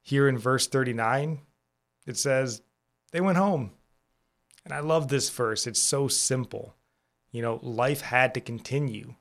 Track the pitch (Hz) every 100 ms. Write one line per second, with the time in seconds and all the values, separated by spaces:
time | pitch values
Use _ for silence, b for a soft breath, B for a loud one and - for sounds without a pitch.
0 | - 139 139 127 120 131 - 135 123 117
1 | 113 135 151 147 _ _ _ _ _ _
2 | - 113 143 131 131 110 _ _ _ _
3 | _ 170 190 180 196 170 104 - _ _
4 | _ _ _ _ _ - - 143 151 160
5 | 139 139 - - 117 107 123 110 - 139
6 | 139 - - 131 120 104 - _ _ _
7 | _ _ _ 117 117 117 127 113 127 143
8 | - 123 127 131 - 117 - 139 143 107
9 | 117 110